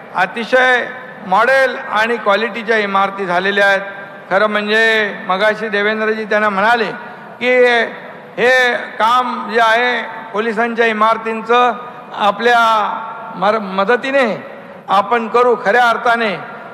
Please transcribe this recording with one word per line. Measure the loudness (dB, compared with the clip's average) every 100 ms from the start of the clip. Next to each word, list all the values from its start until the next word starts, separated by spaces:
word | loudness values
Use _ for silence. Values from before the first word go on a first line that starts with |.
| -8 -2
अतिशय | -2 -2 0 4 4 2 0 -10 -14 -14 0
मॉडेल | 2 4 4 2 -2
आणि | -4 -2 0 0
क्वालिटीच्या | 0 0 0 -6 -2 0
इमारती | 2 0 0 -2 -2
झालेल्या | 0 0 2 2
आहेत. | 2 -2 -12 -16 -16 -2
खरं | 0 2
म्हणजे | 0 0 2 4 2 -2 -6 -4
मगाशी | 0 0 0 -4
देवेंद्रजी | -2 0 0 -2 -2 -2
त्यांना | 0 0
म्हणाले | 2 2 2 0 -6 -14 -16 -18 -4
की | 2 4 6 4 0 -8 -16 -18 -14 -2
हे | 2 4 2 -2 -8 0
काम | 2 2 0 -6 -4
जे | 2
आहे | 4 4 2 -2 -6 -12 -6
पोलिसांच्या | -4 -2 -2 -2 0 0
इमारतींचं | 2 2 2 -2 -6 2 4 4 0 -10 -16 -14
आपल्या | -2 -2 2 2 4 4 2 0 -4 -8 -12 -12 -2
मर-, | 0 0
मदतीने | -2 -2 0 0 2 2 2 -2 -10 -18 -18 -18 0
आपण | 0 2 0 2
करू. | 2 4 2 2
खऱ्या | 4 4
अर्थाने | 2 0 0 0 -4 -10 -14 -16